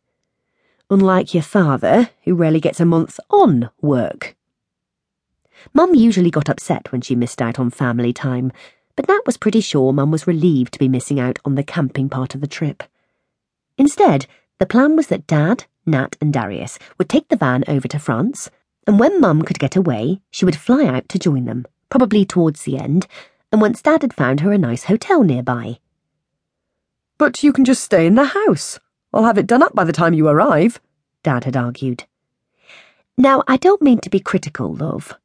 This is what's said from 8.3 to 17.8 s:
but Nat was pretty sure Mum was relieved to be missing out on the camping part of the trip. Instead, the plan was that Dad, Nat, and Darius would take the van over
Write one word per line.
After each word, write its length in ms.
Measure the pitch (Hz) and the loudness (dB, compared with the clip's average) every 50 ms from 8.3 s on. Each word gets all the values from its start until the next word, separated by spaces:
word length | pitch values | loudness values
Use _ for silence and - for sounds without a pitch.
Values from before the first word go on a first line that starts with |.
| 127 123 127 131 - - - - _ _ _ _ _ | -4 -4 -4 -6 -8 -10 -16 -20 _ _ _ _ _
but 120 | - 269 - | -6 -2 0
Nat 140 | 392 403 494 | 0 0 0
was 120 | 370 233 - | -2 -6 -2
pretty 240 | - 220 208 226 | -2 0 0 0
sure 320 | 196 - - 147 131 131 139 | 0 0 0 0 0 2 0
Mum 180 | 143 135 151 | 0 0 0
was 160 | 160 156 - - | -2 -2 -2 -2
relieved 460 | 170 156 156 180 156 131 123 - - | -2 0 2 2 2 2 0 -2 -2
to 60 | - | -2
be 100 | 143 131 | -2 0
missing 300 | 131 123 - - 147 139 | 0 -2 -2 -4 -4 -2
out 200 | 123 127 - - - | -2 -4 -4 -6 -6
on 100 | 147 139 | -4 -4
the 80 | 135 143 | -4 -4
camping 460 | - - 170 151 131 - 143 135 139 | -4 -4 -4 -4 -4 -4 -4 -6 -4
part 260 | - 131 131 131 - | -4 -6 -6 -6 -8
of 60 | 139 | -10
the 60 | 147 147 | -10 -10
trip. 360 | - - 165 147 135 - - - _ _ _ _ _ _ _ _ _ _ _ _ _ _ _ _ _ - | -8 -8 -6 -6 -6 -8 -14 -20 _ _ _ _ _ _ _ _ _ _ _ _ _ _ _ _ _ 0
Instead, 500 | 269 294 - - 415 311 151 135 - - _ _ _ _ _ _ | 0 0 2 4 4 4 4 2 -2 -6 _ _ _ _ _ _
the 80 | 190 180 | -4 0
plan 280 | - 233 269 302 311 | 2 2 4 4 2
was 120 | 320 302 - | 2 0 -2
that 180 | - 190 - | -4 -6 -4
Dad, 400 | - 160 151 147 170 - - - _ _ _ _ | -2 0 0 2 0 0 -2 -4 _ _ _ _
Nat, 300 | 160 156 127 131 - - - | -2 0 0 -2 -4 -6 -4
and 100 | 156 151 | -4 -2
Darius 460 | 139 131 110 98 98 - - - - - - - _ - | -2 -2 -4 -6 -8 -10 -10 -12 -14 -18 -20 -14 _ -6
would 120 | - - | -4 -2
take 200 | - 311 - - | -2 -2 -2 -2
the 60 | - | -2
van 280 | 208 156 131 127 127 - - | 0 0 0 0 0 0 -2
over 200 | 151 139 | -2 -2